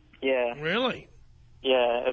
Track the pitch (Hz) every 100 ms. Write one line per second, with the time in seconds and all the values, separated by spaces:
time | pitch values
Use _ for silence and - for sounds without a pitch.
0 | - - 135 127 120 135 156 214 254 -
1 | - - - - - - 131 131 120 120
2 | 131